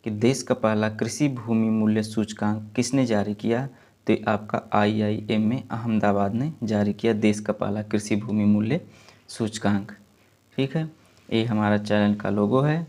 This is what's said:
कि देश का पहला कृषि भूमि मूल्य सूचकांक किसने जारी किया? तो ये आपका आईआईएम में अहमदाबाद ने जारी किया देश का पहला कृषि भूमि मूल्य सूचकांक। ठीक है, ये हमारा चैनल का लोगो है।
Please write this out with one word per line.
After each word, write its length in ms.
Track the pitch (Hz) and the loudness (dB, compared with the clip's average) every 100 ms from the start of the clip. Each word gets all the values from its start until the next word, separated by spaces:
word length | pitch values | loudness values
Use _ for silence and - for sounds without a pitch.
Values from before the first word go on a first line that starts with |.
कि 60 | 117 | -6
देश 300 | 107 117 135 | 0 0 0
का 120 | - 123 | -2 0
पहला 320 | 110 107 107 | 2 2 0
कृषि 380 | 107 123 - 147 | -2 -6 0 -2
भूमि 380 | 123 113 113 110 | -2 -2 0 2
मूल्य 320 | 110 107 107 | 2 2 2
सूचकांक 600 | 107 110 104 - 104 107 107 - | 0 -2 -4 -2 -2 -2 -4 -4
किसने 280 | 120 135 123 | 0 0 2
जारी 280 | 107 98 | 0 0
किया? 320 | 101 107 117 135 - - _ - | -4 -2 -2 -2 -12 -20 _ 0
तो 60 | |
ये 100 | - - | 0 2
आपका 340 | 104 107 - - | -2 -2 -6 0
आईआईएम 680 | 107 104 107 104 107 107 110 | 2 2 2 0 -2 -2 0
में 200 | 110 131 | 2 0
अहमदाबाद 720 | - 117 117 110 104 101 101 | -4 -6 -2 2 2 2 0
ने 180 | 113 147 160 | 0 -4 -4
जारी 280 | 110 107 104 | -2 0 0
किया 200 | 101 113 | 0 0
देश 260 | 107 104 104 | 2 2 2
का 120 | 107 | -4
पहला 280 | 107 101 104 | -4 -4 -4
कृषि 320 | 107 107 - 104 | -2 -4 -2 -4
भूमि 280 | 104 107 104 | -2 2 4
मूल्य 340 | 104 110 160 - - - - - | 4 2 -2 -4 -20 -20 -20 -20
सूचकांक। 640 | - 110 - 104 101 98 - - _ _ _ _ - | -6 -6 -2 -2 -2 -4 -16 -20 _ _ _ _ -4
ठीक 200 | 135 160 | -2 -4
है, 140 | 160 - _ _ - | -6 -12 _ _ -4
ये 160 | 113 | -2
हमारा 340 | 113 107 104 104 | 0 2 2 2
चैनल 360 | 104 104 101 | 2 2 2
का 160 | 104 98 | 0 -2
लोगो 300 | 101 104 127 | 0 2 2
है। 220 | 147 156 | 2 0